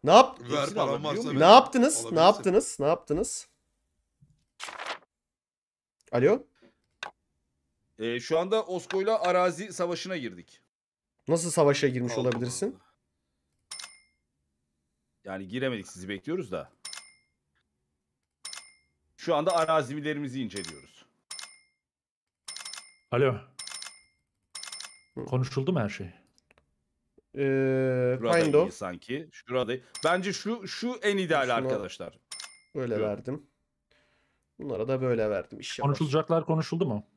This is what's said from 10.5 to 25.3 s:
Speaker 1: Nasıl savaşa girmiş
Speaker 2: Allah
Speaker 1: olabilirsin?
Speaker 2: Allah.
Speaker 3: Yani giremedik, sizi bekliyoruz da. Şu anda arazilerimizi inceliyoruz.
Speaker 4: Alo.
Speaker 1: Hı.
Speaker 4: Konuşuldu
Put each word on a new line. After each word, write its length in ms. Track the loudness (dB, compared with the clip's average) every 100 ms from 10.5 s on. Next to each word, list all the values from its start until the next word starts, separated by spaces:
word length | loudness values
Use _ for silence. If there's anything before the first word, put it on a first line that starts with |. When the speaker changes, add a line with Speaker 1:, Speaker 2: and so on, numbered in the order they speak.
| -20 _ _ _ _ _ _ -2
Speaker 1:
Nasıl 220 | -2 0
savaşa 380 | 2 4 4 0
girmiş 240 | 0 -4
Speaker 2:
Allah 80 | -2 0
Speaker 1:
olabilirsin? 380 | -2 -4 -4 -6
Speaker 2:
Allah. 200 | -6 _ _ _ _ _ _ _ _ _ -16 -16 -20 _ _ _ _ _ _ _ _ _ _ _ _
Speaker 3:
Yani 240 | -12 -12 -8
giremedik, 380 | -6 -4 -6 -10
sizi 200 | -14 -10
bekliyoruz 440 | -10 -6 -8 -6
da. 180 | -10 -10 _ -16 -16 -20 _ _ _ _ _ _ _ _ _ _ _ _ _ -16 -16 -20 _ _ _ _ -12
Şu 180 | 0
anda 220 | 0 2 0
arazilerimizi 840 | 2 0 0 -6 -6 -6 -6 -6
inceliyoruz. 640 | -6 -8 -12 -16 -20 -20 _ _ _ -16 -16 -20 _ _ _ _ _ _ _ _ -16 -14 -14 -16 -18 _ _
Speaker 4:
Alo. 240 | 2 2 0 -10 -18 -14 -14 -16 -20 _ _ _ _ _ -16 -14 -16 -16 -20 _
Speaker 1:
Hı. 100 | -12
Speaker 4:
Konuşuldu 480 | -2